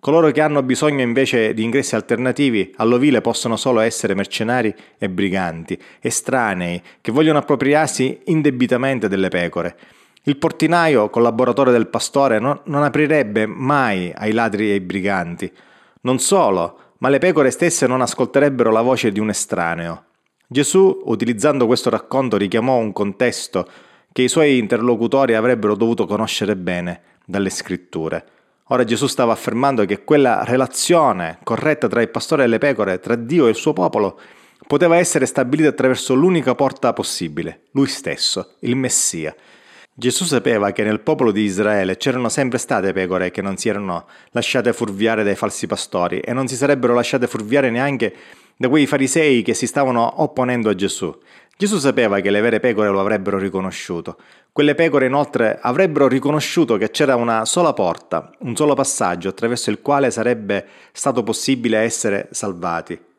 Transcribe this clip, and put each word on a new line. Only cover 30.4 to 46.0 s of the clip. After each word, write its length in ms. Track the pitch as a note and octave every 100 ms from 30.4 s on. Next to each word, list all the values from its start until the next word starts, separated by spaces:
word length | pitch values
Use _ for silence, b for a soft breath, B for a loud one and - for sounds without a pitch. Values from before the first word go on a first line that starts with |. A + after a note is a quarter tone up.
relazione 920 | - B2+ B2+ - - E3+ D3 F#2+ E2 D#2+
corretta 460 | - A2+ D3+ D3 A#2
tra 120 | A#2
il 80 | A2+
pastore 360 | - - D#3
e 20 | B2+
le 120 | A2+
pecore, 420 | D3 B2 G2 F#2
tra 160 | - A#2+
Dio 300 | A#2 E3+ B2+
e 40 |
il 40 |
suo 180 | G#2+ -
popolo, 460 | D3+ F3 G#2+ G2 - B B B B -
poteva 300 | D3 E3+ E3+
essere 300 | F3 D#3 B2+
stabilita 420 | - B2 D3 D#3
attraverso 460 | - C3 B2 -
l'unica 400 | C3 F3 F3+ B2+
porta 380 | B2 C#3 - B2
possibile, 720 | A#2 G2+ - E2+ D2+ D#2+ - _
lui 140 | C3+ C3+
stesso, 680 | - - C#2+ - - F2+ _
il 160 | A#2 B2+
Messia. 580 | B2+ - - E2+ D2+ - B B B B B
Gesù 320 | - A#2+ A#2
sapeva 460 | F3+ C3+ C3+ A2+ G2+
che 140 | F#2+
nel 160 | G#2+ G#2+
popolo 320 | - D#3 A#2+
di 100 | G#2
Israele 560 | G#2 F#2 G#2 G#2 F#2+ F#2
c'erano 320 | - B2+ A#2+
sempre 260 | - C3 A#2+
state 380 | - A#2 F#2+
pecore 360 | F2+ F#2 F#2 F2+
che 120 | G2
non 160 | G2 F#2
si 100 | A#2
erano 380 | G2+ G2 F2 - B B
lasciate 420 | B2 A2+ C3 B2
furviare 500 | A#2 A2+ G2 A2 A2
dai 120 | G#2
falsi 320 | G2 A2 - A#2
pastori 540 | G#2 - F#2+